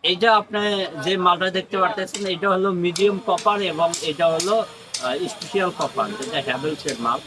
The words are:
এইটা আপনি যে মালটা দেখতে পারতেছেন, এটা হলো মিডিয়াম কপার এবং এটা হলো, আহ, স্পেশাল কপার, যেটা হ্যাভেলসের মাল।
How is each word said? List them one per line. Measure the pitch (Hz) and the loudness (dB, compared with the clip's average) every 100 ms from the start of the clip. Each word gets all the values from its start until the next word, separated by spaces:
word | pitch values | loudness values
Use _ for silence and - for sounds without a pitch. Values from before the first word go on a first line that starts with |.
এইটা | 165 180 226 214 | 0 2 4 4
আপনি | 208 214 208 196 180 156 | 2 -2 0 0 -4 -4
যে | 175 190 | -2 2
মালটা | 180 175 185 185 | 4 4 0 -2
দেখতে | - 190 | -4 0
পারতেছেন, | 180 180 185 196 196 | 0 0 -4 -4 -4
এটা | 170 196 | 0 2
হলো | 190 196 | 2 2
মিডিয়াম | 180 175 170 202 196 - | 2 0 2 2 2 0
কপার | 175 208 202 190 | 2 2 0 -2
এবং | 156 170 170 | 0 0 0
এটা | 165 151 165 | -4 2 2
হলো, | 160 180 220 | 2 2 0
আহ, | - - - - 127 139 180 | 0 -10 -12 -6 -4 -2 -4
স্পেশাল | - 165 196 180 - | -6 -4 0 0 -2
কপার, | 135 123 107 104 | -4 -2 -4 -4
যেটা | 135 151 131 | -6 -4 -4
হ্যাভেলসের | 127 151 151 147 120 | -4 -4 -4 -6 -2
মাল। | 117 131 | -2 -2